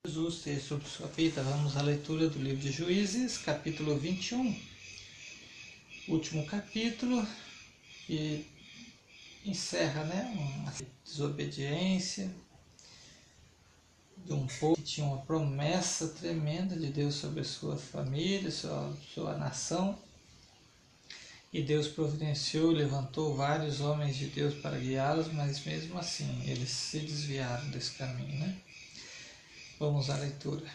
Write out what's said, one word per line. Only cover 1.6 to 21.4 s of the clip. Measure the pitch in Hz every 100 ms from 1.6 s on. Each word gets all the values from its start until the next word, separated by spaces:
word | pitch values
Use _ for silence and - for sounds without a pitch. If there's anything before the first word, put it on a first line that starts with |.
| 147 139
à |
leitura | 143 147 - 160 160
do | 139
livro | 135 135
de | 139
Juízes, | 135 175 185 202 220 254 -
capítulo | - 143 156 147 151 143
vinte | 160 185 -
e |
um. | 240 254 - - - - - - - - - - - - - - - -
Último | 160 - 156 143
capítulo, | 208 - 220 226 226 247 247 214 - - - - - - - -
e | 156 151 151 - - - - - - - - - -
encerra, | 208 190 - 175 160 147
né, | 156 185 247
uma | 202 143 139 143 - 135 -
desobediência | - 147 143 143 143 - 139 156 185 185 - - 185 - - - - - - - - - - - - - - - - - - -
de | 185
um | 147 131 -
povo | 151 160
que |
tinha | - - 143
uma | 135
promessa | - 160 143 135 147 180 170 - 160
tremenda | - 175 165 151 165 190
de | 175 147
Deus | 143 143 143
sobre | 151 151
a |
sua | 135 - 151 143
família, | - 147 139 139 180 196 190
sua, | - 156 147 143 143 -
sua | - - 147
nação. | 143 - - 170 190 202 - - - - - - - - - - - - - -